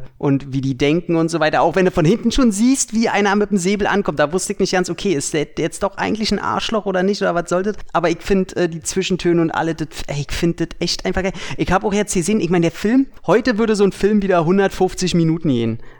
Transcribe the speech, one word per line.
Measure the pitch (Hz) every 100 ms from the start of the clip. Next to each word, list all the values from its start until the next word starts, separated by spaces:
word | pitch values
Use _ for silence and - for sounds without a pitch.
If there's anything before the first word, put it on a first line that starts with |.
| - -
und | 147 135 139
wie | 135
die | 135 127
denken | 147 165 175
und | 165 165
so | 165
weiter. | 156 147
Auch | 156 185
wenn |
du | 185
von | 185
hinten | 160 233 233
schon | 247 240
siehst, | 196 247 269 -
wie | 220 220
einer | 202 202 208
mit | 202
dem | 196
Säbel | 175 208 -
ankommt, | 190 190 151
da | 147
wusste | 180 -
ich | 202
nicht | 190
ganz, | 185 180
okay, | 165 202
ist | 143 -
der | 156 151 -
jetzt | 165 -
doch | 190 -
eigentlich | 190 214 214
ein | 202
Arschloch | - 214 - 220 202
oder | 185
nicht, | 190 202
oder | 185 170
was | 170
sollte | 175 202
das? | 202 -
Aber | 170 165
ich | 170
find, | - 196 185 -
äh, | 175
die | 165
Zwischentöne | - 190 180 185 175 170
und | 165
alle, | - 160 160
das, | 156 - -
ey, | 147 139
ich |
find | - 170 165
das | 165 -
echt | 175 -
einfach | 185 -
geil. | 185 - - -
Ich | 160
hab | 185
auch | 208
jetzt | 202 208
gesehen, | 185 170 214
ich | 160
mein, | 180
der | 165
Film, | - 202 262 269 - -
heute | 208 254 214
würde | 226 202
so |
ein | 196
Film | - 196 214
wieder | 196 175
hundertfünfzig | 160 196 196 - 185 - 180
Minuten | 170 160 165 156
gehen, | 120 117 113 -